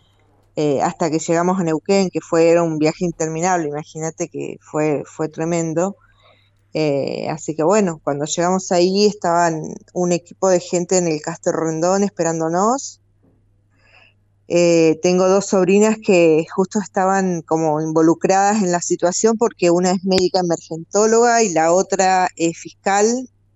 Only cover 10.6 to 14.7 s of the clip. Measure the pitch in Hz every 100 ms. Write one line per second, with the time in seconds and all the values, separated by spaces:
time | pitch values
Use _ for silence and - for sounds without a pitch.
10.6 | - 180 175 185 175 151 165 165 180 -
11.6 | 160 160 170 196 202 - 165 165 160 170
12.6 | 214 269 - - _ _ _ _ _ _
13.6 | _ _ _ _ _ _ _ _ - 175
14.6 | 175